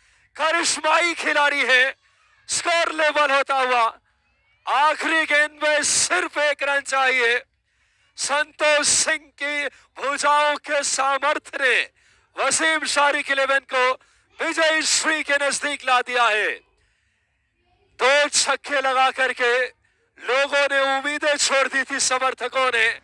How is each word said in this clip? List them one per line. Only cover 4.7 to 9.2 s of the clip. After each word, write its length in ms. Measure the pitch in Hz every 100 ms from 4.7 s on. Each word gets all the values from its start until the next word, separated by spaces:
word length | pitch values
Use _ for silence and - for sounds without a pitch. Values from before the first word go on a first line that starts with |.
| 226 302 294 302 320 311
गेंद 320 | 294 302 302
में 200 | 302 302
सिर्फ 540 | 294 - - 349 349 -
एक 240 | 294 285
रन 180 | 277 277
चाहिए। 540 | - 269 262 254 233 247 - _ _ _ _ _ _ -
संतोष 680 | - 285 302 - 302 294 294
सिंह 300 | - - 311